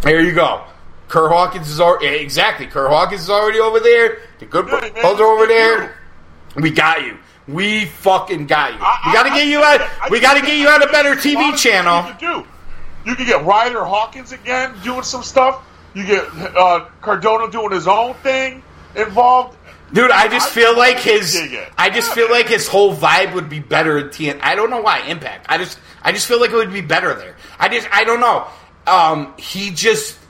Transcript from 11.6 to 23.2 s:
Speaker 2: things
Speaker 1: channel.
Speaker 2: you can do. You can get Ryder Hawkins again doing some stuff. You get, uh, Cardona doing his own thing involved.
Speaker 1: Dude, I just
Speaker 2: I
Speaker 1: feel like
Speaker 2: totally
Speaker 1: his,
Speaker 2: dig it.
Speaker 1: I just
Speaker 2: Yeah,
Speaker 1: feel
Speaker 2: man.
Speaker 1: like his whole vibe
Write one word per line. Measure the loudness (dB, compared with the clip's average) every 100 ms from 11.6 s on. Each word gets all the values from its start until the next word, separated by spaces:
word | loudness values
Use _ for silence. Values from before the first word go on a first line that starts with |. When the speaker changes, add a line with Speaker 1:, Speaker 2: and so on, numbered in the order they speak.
Speaker 2:
things |
Speaker 1:
channel. | 2 2 2 0 -2
Speaker 2:
you |
can | -8 -8 -8
do. | -10 -18 -12 -10 -10 -10 -8
You | -6
can | 0
get | 0
Ryder | 2 2 2 -2
Hawkins | -4 -4 -4 -8 -18
again | -14 -6 -4 -4 -8
doing | -10 -8
some | -8 -10
stuff. | -2 2 2 0 -12 -20 -18
You | -10 -2
get, | -2 -2 -10 -4 2
uh, | 4 4 -2 -12
Cardona | -4 -2 0 0 -2
doing | -6 -6
his | -4 0
own | 0 0
thing | -4 -4 -2 -4 -10 -20 -20 -14 -6
involved. | -4 2 4 4 0 -12 -20 -20 -4
Speaker 1:
Dude, | 2 4
I | 4 4
just | 0 -2
Speaker 2:
I |
Speaker 1:
feel | 2 4 6
like | 4 2
Speaker 2:
totally | 2 0
Speaker 1:
his, | 0
Speaker 2:
dig | -4 -6
it. | -10 -10 -2
Speaker 1:
I | -2
just | -2 -4
Speaker 2:
Yeah, |
Speaker 1:
feel | 0 0
Speaker 2:
man. | 2
Speaker 1:
like | 0
his | -2 0
whole | 2 2 2
vibe | 0 2